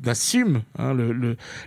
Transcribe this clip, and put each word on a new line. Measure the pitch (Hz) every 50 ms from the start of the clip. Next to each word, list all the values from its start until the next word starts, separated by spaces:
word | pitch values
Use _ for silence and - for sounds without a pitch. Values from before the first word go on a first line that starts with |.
| 127
n'assume, | 120 120 - - - 233 247 247 202 139 113 110 - - -
hein, | 123 131 135
le, | 123 117 117 117
le, | 127 123 117 117 - - - - - -